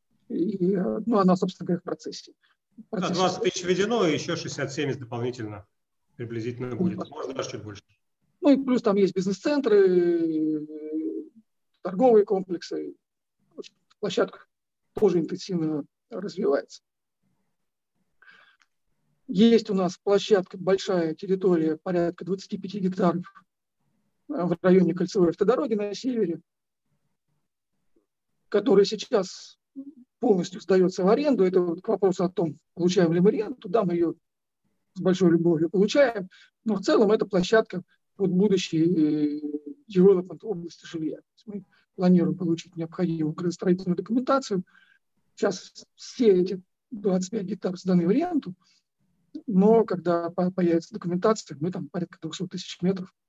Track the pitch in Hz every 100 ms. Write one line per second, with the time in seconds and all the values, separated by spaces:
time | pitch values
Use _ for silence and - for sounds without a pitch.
0 | _ _ - - 196 196 175 190 214 220
1 | 233 214 185 185 185 - 170 170 - 156
2 | - - - _ _ _ _ - - 202
3 | 180 175 185 - 185 - 175 180 214 233
4 | 175 139 - 160 - - 135 156 139 127
5 | 117 120 123 123 104 101 - _ _ _
6 | _ - 117 117 120 120 127 117 - -
7 | - 147 131 131 - 113 104 98 _ _
8 | _ _ _ - 294 269 262 247 220 196
9 | 185 190 185 185 294 294 226 208 190 180
10 | 175 170 165 156 156 151 151 151 156 156
11 | - - 302 _ _ _ _ _ 180 185
12 | 254 214 202 190 180 165 - 156 147 -
13 | _ _ _ _ _ 302 - _ _ -
14 | 196 196 190 - _ _ _ _ _ -
15 | 202 175 151 185 - 175 156 151 147 _
16 | - - 180 165 233 - - - _ _
17 | _ _ _ _ _ _ _ _ _ _
18 | _ _ - - _ _ _ _ _ _
19 | _ _ - 185 233 226 220 190 175 -
20 | 196 202 - 196 185 190 180 190 - 185
21 | 160 156 190 190 185 170 160 151 190 175
22 | 170 175 180 190 - 190 185 202 185 185
23 | 180 175 - - _ _ _ _ _ _
24 | _ _ - 294 180 175 185 185 170 180
25 | 180 214 170 - 202 262 269 208 202 190
26 | 254 233 175 156 _ _ _ _ _ _
27 | _ _ _ _ _ _ _ _ _ _
28 | _ _ _ _ - 202 214 196 196 208
29 | - 214 185 - - _ _ 269 277 -
30 | _ - 269 185 156 - - 185 175 -
31 | 185 240 294 214 185 185 175 180 - 202
32 | 190 180 175 - 165 - _ - 180 190
33 | 165 175 202 370 403 - 190 220 180 175
34 | 165 - _ _ _ _ _ _ _ 185
35 | 180 180 175 170 170 156 165 190 214 294
36 | 254 220 185 - _ _ 226 190 311 330
37 | 202 214 - 185 180 220 - 180 - _
38 | _ - 185 185 208 185 - 160 170 170
39 | 151 151 147 - - - 294 - - 185
40 | 196 180 180 156 220 175 165 - - 165
41 | 156 - _ _ 220 202 - _ _ -
42 | 185 180 160 156 170 170 - 165 165 180
43 | 170 165 156 160 175 170 190 180 185 175
44 | 180 247 262 269 - 185 - _ _ _
45 | _ _ _ - - 180 - - - _
46 | - - 226 180 190 185 - _ - 208
47 | 208 185 185 226 180 208 185 185 185 180
48 | 170 254 359 311 185 - _ _ _ _
49 | _ _ _ - - 190 208 226 214 180
50 | 170 170 170 185 180 185 175 165 - 214
51 | 175 180 220 214 - 135 175 180 143 180
52 | 170 - 160 - 180 180 - - 180 190
53 | 185 _